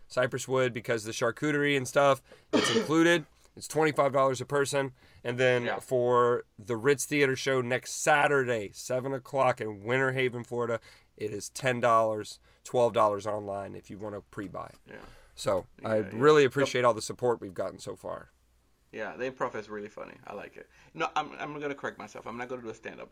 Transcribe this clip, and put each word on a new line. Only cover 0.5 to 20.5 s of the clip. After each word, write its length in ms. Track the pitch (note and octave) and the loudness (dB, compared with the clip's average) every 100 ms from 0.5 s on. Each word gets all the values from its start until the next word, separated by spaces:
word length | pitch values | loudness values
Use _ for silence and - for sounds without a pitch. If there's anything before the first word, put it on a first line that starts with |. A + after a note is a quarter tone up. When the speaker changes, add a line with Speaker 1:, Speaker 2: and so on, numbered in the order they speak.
| C3 B2+ | 0 0
Speaker 1:
because 300 | A#2 - A#2 G#2+ | -2 -4 -4 -4
the 60 | |
charcuterie 640 | A2 A#2+ - D3+ D3 C#3+ C#3+ | -2 -2 -2 -2 0 0 0
and 120 | B2+ | 0
stuff, 340 | D3 C#3+ C3 - - _ | 4 4 2 -2 -20 _
it's 160 | B3+ - | 0 2
<coughs> 60 | A3+ | 0
included. 500 | F3+ D#3+ E3 E3+ D3 _ _ - | 2 4 6 4 0 _ _ -18
It's 120 | - | -6
twenty-five 460 | D3 D#3 C#3 C#3 | 0 2 2 2
dollars 260 | C3+ C3+ B2+ | 4 2 0
a 60 | B2 | -2
person. 480 | C#3+ C3+ C#3+ C3+ C3 - - | 0 0 0 -2 -6 -20 -10
And 160 | B2 A#2+ | -4 2
then 260 | B2+ B2 A#2+ | 4 4 0
Speaker 2:
Yeah. 140 | G2 | -4
Speaker 1:
for 640 | - C3 B2 B2 A#2+ A#2+ - - | 0 2 4 6 4 2 -4 -12
the 180 | G#2 A#2 | -6 0
Ritz 280 | A#2+ C#3+ - | 2 2 0
Theater 300 | D3 C#3 C3 | 2 2 2
show 240 | - C3 | 0 0
next 340 | A#2+ B2 - - | 0 -2 -4 -2
Saturday, 680 | - D3 C#3+ C#3+ B2 A#2 G2 | 2 4 4 2 2 -2 -4
seven 380 | - - B2+ C3 | -10 -6 -4 -4
o'clock 460 | C3+ - C#3 B2+ A#2+ | -6 -4 0 0 0
in 240 | A2 G#2 | -6 -8
Winter 280 | G#2 C3 C3+ | -2 0 2
Haven, 300 | C3 B2+ A#2+ | 2 0 -2
Florida, 360 | A#2 A#2+ A#2 A2+ - - _ - | -6 -4 -2 -4 -8 -20 _ -8
it 140 | G#2+ | -8
is 160 | G#2 - | -8 -10
ten 300 | - C3+ A#2+ | -4 -2 2
dollars, 580 | A#2+ A2+ A2+ A2 G2+ - _ _ | 4 4 4 0 -6 -14 _ _
twelve 300 | - B2+ A#2 | -2 2 4
dollars 320 | A2 G#2+ G2+ G#2 | 6 4 2 -2
online 480 | G#2 G#2 G2 G2 G2 | -4 -6 -8 -10 -12
if 140 | - | -16
you 80 | G#2 | -14
wanna 240 | G#2+ G2+ | -12 -12
pre-buy. 500 | - - F#2+ F2+ E2 - - | -12 -12 -10 -10 -12 -16 -20
Speaker 2:
Yeah. 100 | - - - - - | -20 -20 -20 -20 -6
Speaker 1:
So 300 | - F#2+ - - | -2 0 -2 -8
Speaker 2:
Yeah, 80 | A2 | 0
Speaker 1:
I 60 | A2 | 0
Speaker 2:
yeah. 120 | G2 | 0
Speaker 1:
really 300 | G#2+ C#3+ D3+ | 4 6 8
Speaker 2:
The 40 | C3+ | 6
Speaker 1:
appreciate 380 | C#3 C3+ B2 B2 | 2 0 2 2
all 80 | |
the 80 | A2 | 2
support 400 | - G#2+ B2 A2+ | -4 -2 -2 -2
we've 120 | G2+ F2 | -4 -8
gotten 240 | F#2+ E2+ | -8 -8
so 160 | - G#2 | -14 -12
far. 360 | F#2 E2+ - _ _ _ _ _ _ | -12 -12 -14 _ _ _ _ _ _
Speaker 2:
Yeah, 240 | A2 G#2 - | -12 -10 -8
the 120 | C3 | -8
improv 240 | B2+ B2+ A#2 | -6 -6 -8
is 140 | G#2+ | -10
really 200 | G#2+ G#2 | -12 -12
funny. 260 | - G1+ - - | -14 -16 -16 -16
I 80 | |
like 220 | G2+ E2+ | -14 -14